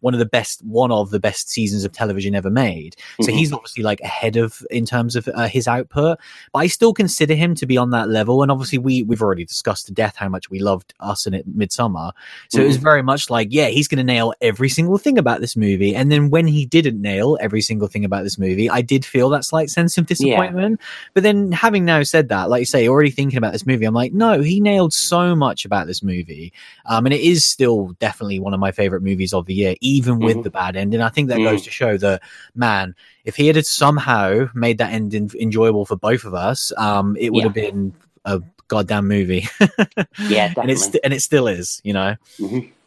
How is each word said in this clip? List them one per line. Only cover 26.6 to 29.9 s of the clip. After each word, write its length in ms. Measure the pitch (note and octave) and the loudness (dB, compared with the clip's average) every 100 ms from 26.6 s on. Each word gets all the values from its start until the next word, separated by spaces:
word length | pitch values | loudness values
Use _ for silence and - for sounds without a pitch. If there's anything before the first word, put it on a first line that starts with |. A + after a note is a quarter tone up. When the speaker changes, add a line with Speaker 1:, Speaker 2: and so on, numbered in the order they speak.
| - - - | -20 -20 -2
Speaker 1:
Um, 200 | A2+ B2+ | 0 2
and 80 | |
it 80 | C#3+ | 2
is 240 | E3 F3 - | 4 4 2
still 500 | - B2+ A2+ F#2+ F2+ | 2 2 2 -2 -4
definitely 400 | A2 - G#2 G2 | -4 -4 -6 -6
one 140 | F#2+ | -4
of 60 | G2 | -2
my 120 | G2 | -2
favorite 300 | F#2 G2+ F#2 | 0 -2 0
movies 320 | F#2+ F#2+ F#2 | -2 -2 -2
of 120 | F#2+ F2 | -2 -2
the 80 | |
year, 220 | F#2+ G2 F#2 | -2 -2 -2
even 380 | C3+ | 0